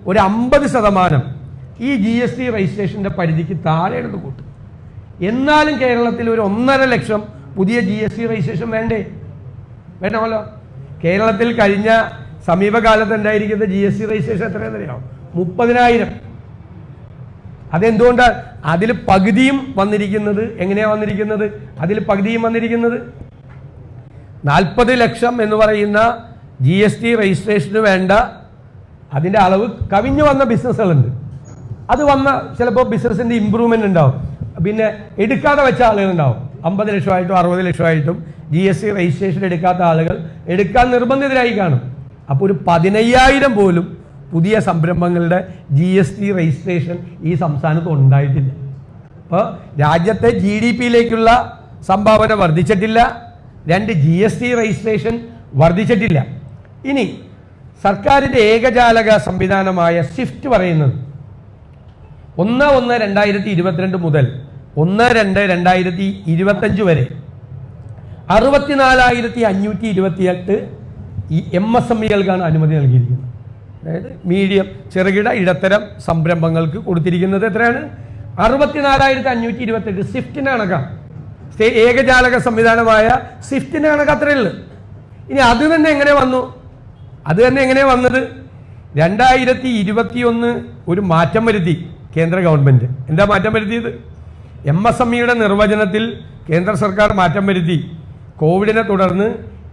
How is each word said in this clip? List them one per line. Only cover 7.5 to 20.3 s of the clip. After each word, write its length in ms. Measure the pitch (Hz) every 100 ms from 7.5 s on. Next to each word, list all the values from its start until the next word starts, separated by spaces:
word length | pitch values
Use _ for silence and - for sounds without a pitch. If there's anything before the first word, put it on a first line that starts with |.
| -
പുതിയ 220 | 190 240 190
ജി 80 | 214 214
എസ് 120 | -
ടി 60 | 226
രജിസ്ട്രേഷൻ 380 | 220 175 185 226 220
വേണ്ടേ? 220 | 226 220 - - - - - - - - - -
വേണമല്ലോ. 400 | 190 226 226 220 214 - - - - -
കേരളത്തിൽ 460 | 165 196 226 214 233 233
കഴിഞ്ഞ 300 | 202 196 214 226 214 - - - -
സമീപകാലത്ത് 640 | 170 202 226 220 214 208 220
ഉണ്ടായിരിക്കുന്ന 480 | 208 214 208 214 214
ജി 60 | 196 196
എസ് 120 | -
ടി 40 | 214
രജിസ്ട്രേഷൻ 340 | 214 165 202 220
എത്രയാണെന്നറിയാമോ? 520 | 214 220 214 175 123 - - - 165
മുപ്പതിനായിരം. 760 | 180 180 240 247 240 233 - - - - - - - - - - - - - - - - - 165
അതെന്തുകൊണ്ടാണ്? 600 | 220 220 240 240 247 - - - 151
അതിൽ 180 | 170 220 170 -
പകുതിയും 480 | 190 196 208 262 277 262 196
വന്നിരിക്കുന്നത്, 640 | 202 208 202 208 208